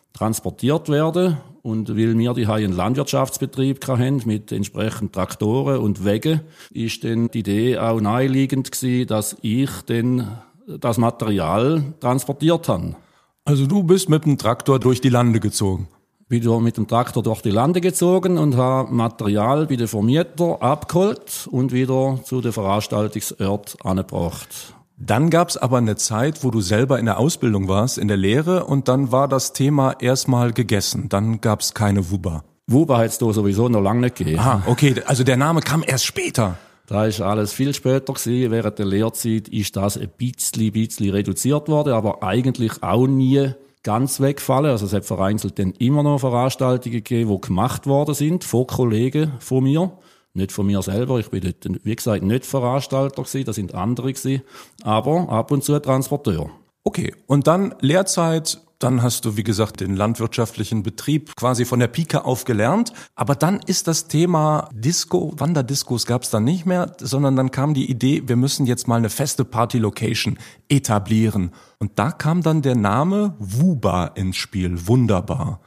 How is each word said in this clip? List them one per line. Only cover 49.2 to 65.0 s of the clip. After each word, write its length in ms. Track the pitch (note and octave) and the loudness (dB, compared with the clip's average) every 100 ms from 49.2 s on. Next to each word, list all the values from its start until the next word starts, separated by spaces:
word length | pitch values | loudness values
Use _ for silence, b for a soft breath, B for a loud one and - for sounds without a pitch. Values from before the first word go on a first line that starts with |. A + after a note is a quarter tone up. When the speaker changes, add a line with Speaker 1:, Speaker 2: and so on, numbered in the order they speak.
| D#3 B2 | -2 -4
Speaker 1:
von 240 | - C3 | -2 0
mir. 260 | C3+ D#3 F#3 b b b b | 2 0 -2 b b b b
Nicht 160 | F#2 F#2+ | -6 -4
von 140 | - | -2
mir 160 | G2+ G2 | 0 0
selber, 400 | F#2+ G2+ B2+ B2 | 0 -2 0 -2
ich 80 | - | -2
bin 140 | G2 | -4
dort, 420 | F2+ - - F2 | -6 -6 -8 -6
wie 100 | G#2 | -6
gesagt, 280 | A2+ A#2+ G2 | -4 -2 0
nicht 240 | F#2+ B2+ - | 0 -2 -2
Veranstalter 760 | C#3 B2 C#3 - C3+ C3+ - | -2 0 -2 -2 -2 -2 -4
gewesen, 220 | C3 C3+ | -8 -6
das 120 | A#2 G#2+ | -6 -6
sind 180 | F2+ | -6
andere 400 | F#2 G#2 B2 C3 | -4 -4 -2 -4
gewesen, 260 | C3 C3 C3+ B B B - | -4 -2 -4 B B B -8
aber 460 | - A2 B2+ E3+ - | -2 0 2 0 0
ab 220 | A2+ - | -2 0
und 120 | C#3+ | 0
zu 160 | - D3 | 0 0
Transporteur. 680 | C3+ C3 C3 C#3+ A2 D#2+ D2 - _ _ | 2 0 0 -2 -2 -2 -4 -12 _ _
Speaker 2:
Okay, 300 | - - - - - | -6 -4 -6 -6 0
und 200 | C#3+ D3+ | 2 4
dann 280 | F3+ G3 - | 2 0 0
Lehrzeit, 760 | C3+ F#3 G3 F3 E3 E3 D#3 - _ - | 2 2 2 0 0 0 -2 -8 _ -4
dann 240 | B2+ B2+ | 0 2
hast 220 | A#2+ - A#2 | 2 0 -4
du, 100 | G#2 | -2
wie 80 | |
gesagt, 360 | G#2+ G#2 G#2 - | 0 0 -2 -2
den 140 | F#2+ | -4
landwirtschaftlichen 880 | G2 G#2+ A#2 A2 - A2+ - G#2 A2 | 0 0 0 -2 -2 -4 -4 -4 -4
Betrieb 540 | G#2+ - - D3+ - - | -4 -6 -2 -2 -2 -4
quasi 280 | B2 A#2+ | 0 0
von 140 | A#2+ B2 | 0 2
der 80 | A#2 | 2
Pike 380 | - D#3+ D3+ | 0 -2 -2
auf 200 | - B2+ | 0 -2
gelernt. 480 | - G#2+ A#2 G#3 A#3+ B B | 0 2 2 2 -2 B B
Aber 220 | - A2+ C#3 | 2 4 4
dann 240 | D#3+ G3+ - | 2 0 -2
ist 200 | F3 E3 | -2 -2
das 220 | D#3 - | -2 0
Thema 600 | D3+ F3+ D#3+ D3+ D3+ - | 2 4 4 4 2 -2
Disco, 600 | A2 C3 F3 | -4 -2 -2